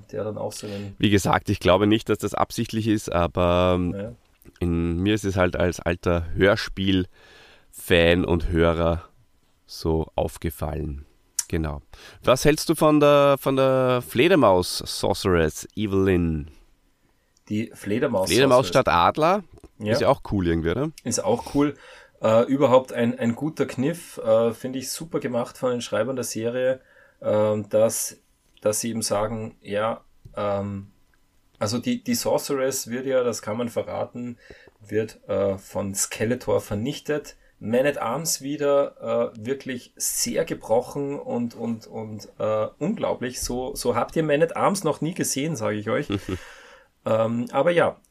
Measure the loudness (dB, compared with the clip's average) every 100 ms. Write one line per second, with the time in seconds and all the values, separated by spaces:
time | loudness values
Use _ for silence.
0 | -10 -8 -8 -6 -8 -10 -10 -10 -10 -2
1 | 2 4 4 2 2 0 6 6 6 4
2 | 2 -2 -2 -2 -2 -2 -4 -2 0 0
3 | 0 0 0 2 2 4 4 2 0 -4
4 | -8 -14 _ _ -18 -6 -2 0 0 0
5 | 0 0 0 2 2 2 -2 0 -4 -2
6 | 0 0 0 2 4 4 -2 -4 0 2
7 | 0 -8 -20 -20 -20 -20 _ -8 2 6
8 | 6 4 2 0 0 2 2 2 0 -2
9 | -6 _ _ _ _ _ -20 -6 -2 -2
10 | -2 -2 -4 -4 -8 -6 -8 -6 -8 -10
11 | -14 _ _ -10 -4 -4 -4 -6 -14 -20
12 | -20 -4 2 4 4 2 0 2 4 6
13 | 6 6 6 2 0 2 4 4 2 0
14 | 0 2 4 6 6 6 2 -4 -8 -4
15 | -2 0 2 4 2 -2 -10 -6 -2 2
16 | 4 4 2 -2 -6 -16 _ _ _ _
17 | _ _ _ _ -8 -6 -6 -8 -4 -2
18 | 0 0 2 4 6 4 4 2 4 4
19 | 4 4 0 0 -4 -20 -20 -8 -2 0
20 | 2 0 0 0 2 0 0 -2 -4 -6
21 | -6 -4 -2 -2 -2 0 0 -2 -16 -20
22 | -20 -4 2 4 4 2 6 4 4 -2
23 | 0 0 -2 -2 -4 -4 -4 -2 -4 -4
24 | -10 -6 2 4 2 -2 -8 -8 -8 -10
25 | -6 -6 -4 -4 -6 -4 -4 -4 -4 -4
26 | -2 -4 -6 -4 -4 -2 -2 -2 _ _
27 | _ -8 -2 2 2 0 0 2 2 0
28 | -8 -12 _ _ _ _ -2 -2 -4 -4
29 | -2 -2 -2 -4 -10 -12 -8 -2 -2 -4
30 | _ _ -14 -6 -2 -2 -4 -8 -12 _
31 | _ _ _ _ _ -6 -4 -2 -2 -4
32 | -2 -2 0 -2 -2 -2 -2 -2 -6 -8
33 | -2 0 0 -4 -6 -6 -6 -6 -6 -6
34 | -8 -10 -12 -14 -20 -20 -20 _ -6 -4
35 | -4 -8 -6 -2 -2 -2 -8 -8 -6 -6
36 | -6 -4 -4 -4 -2 -2 -2 -6 -6 -6
37 | -6 -6 -6 -18 _ -14 -2 0 2 -2
38 | -4 -4 -4 -6 -6 -2 2 2 2 -4
39 | -4 -2 -2 -4 -8 -6 -8 -12 -12 -8
40 | -6 -4 -2 -2 -2 -4 0 0 0 -6
41 | -6 -6 -6 -4 -4 -6 -6 -6 -10 -12
42 | -10 -12 -14 -6 -2 -2 -4 -4 -4 -2
43 | -4 -4 -6 -6 -6 -6 -6 -4 -2 -2
44 | -2 0 2 2 2 2 0 0 -2 -2
45 | -4 -4 -4 -2 -4 -2 -2 -4 -2 -4
46 | -2 -4 -4 -8 -10 -20 -20 -20 _ _
47 | 0 2 2 0 -2 0 2 4 2 0
48 | _